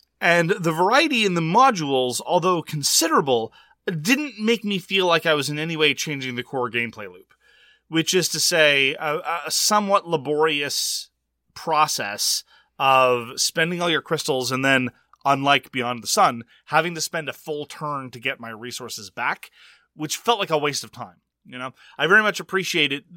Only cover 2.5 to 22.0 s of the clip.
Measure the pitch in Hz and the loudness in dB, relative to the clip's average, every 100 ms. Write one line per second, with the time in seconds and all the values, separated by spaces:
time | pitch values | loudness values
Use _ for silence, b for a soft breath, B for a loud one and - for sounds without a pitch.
2.5 | 175 - 151 139 - 330 294 139 120 113 | 0 -2 -4 0 2 2 2 2 0 0
3.5 | b b b - 165 160 269 294 208 214 | b b b -8 -4 0 0 0 -4 0
4.5 | 233 208 196 - 190 180 165 170 151 135 | 0 -2 -4 -2 0 2 2 2 0 0
5.5 | 151 160 160 151 131 - 143 131 123 120 | -4 -4 0 0 0 -4 -6 -8 -8 -8
6.5 | 135 123 117 117 110 101 90 _ _ b | -6 -4 -4 -6 -8 -16 -16 _ _ b
7.5 | b b b b 160 160 185 165 160 - | b b b b -2 0 0 0 0 0
8.5 | 175 151 139 135 143 156 156 151 165 151 | 4 4 4 2 0 -4 -4 -4 -6 -4
9.5 | - - 214 196 196 170 160 135 151 156 | -2 2 2 2 0 0 -4 -2 0 2
10.5 | 147 143 - - - - _ _ _ _ | 0 -4 -4 -4 -6 -10 _ _ _ _
11.5 | - - 151 151 - 104 101 - - - | -12 -2 2 2 0 -6 -4 -2 -4 -6
12.5 | b b - 135 131 127 123 117 - - | b b 0 4 6 6 4 -2 -4 -2
13.5 | 165 165 175 175 151 - 156 - 131 123 | 0 -2 0 0 0 -2 -4 0 -2 0
14.5 | 131 135 131 123 b b b 139 139 139 | 0 2 2 2 b b b 0 2 4
15.5 | 139 - 127 120 120 107 - 170 120 113 | 2 0 -6 -4 -6 -2 2 2 0 -12
16.5 | b - 151 165 165 - 170 139 - - | b -2 0 0 -4 -6 -6 -8 -12 -10
17.5 | 147 147 - 151 139 131 123 131 131 117 | -8 -10 -10 -8 -8 -10 -8 -8 -8 -12
18.5 | 110 120 117 117 - 95 120 127 185 - | -14 -12 -12 -12 -14 -14 -6 -6 -6 -10
19.5 | b b b b - 151 - - 220 180 | b b b b -10 -8 -6 -2 -2 0
20.5 | 156 147 135 113 - 104 87 _ _ - | 0 0 -4 -10 -16 -16 _ _ _ -20
21.5 | 127 131 - B B | -14 -14 -14 B B